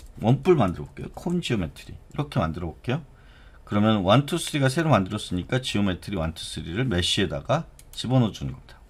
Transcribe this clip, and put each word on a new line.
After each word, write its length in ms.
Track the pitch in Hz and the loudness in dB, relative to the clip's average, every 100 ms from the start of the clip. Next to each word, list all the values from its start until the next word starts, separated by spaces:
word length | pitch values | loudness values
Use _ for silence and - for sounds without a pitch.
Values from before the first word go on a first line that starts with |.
| - - | -18 -2
원뿔 340 | 104 135 - 170 | 0 2 4 4
만들어 300 | 98 80 71 | 4 -2 -10
볼게요. 220 | - - - | -12 -14 -8
콘 260 | - 175 | -4 -2
지오메트리 540 | - 113 78 - - - - | -2 -2 -2 -8 -16 -18 -12
이렇게 260 | - 147 - | -8 -4 -2
만들어 280 | 82 80 85 | -2 -2 -8
볼게요. 340 | - - 139 - - - - - - | -8 -6 -6 -6 -20 -20 -20 -20 -20
그러면 400 | - 104 107 110 | -4 2 4 4
원, 240 | 90 117 143 | 6 6 4
투, 100 | 170 | -2
쓰리가 320 | - 151 131 | -2 0 2
새로 200 | 135 160 | 2 4
만들었으니까 720 | 117 95 104 - 90 85 131 | 4 2 -4 -6 -6 -2 -2
지오메트리 540 | 127 107 101 87 - 101 | 0 0 0 -2 -4 -4
원, 160 | 82 82 | -4 -6
투, 80 | |
쓰리를 400 | - - 78 87 131 | -10 -10 -6 -4 -2
메쉬에다가 800 | 87 87 - 92 73 - 143 160 - - | 0 0 0 0 -2 -2 -2 -4 -14 -18
집어넣어 400 | - 110 131 113 | -10 0 2 2
주는 220 | - 71 | 0 -8
겁니다. 240 | 64 - - - | -10 -16 -20 -14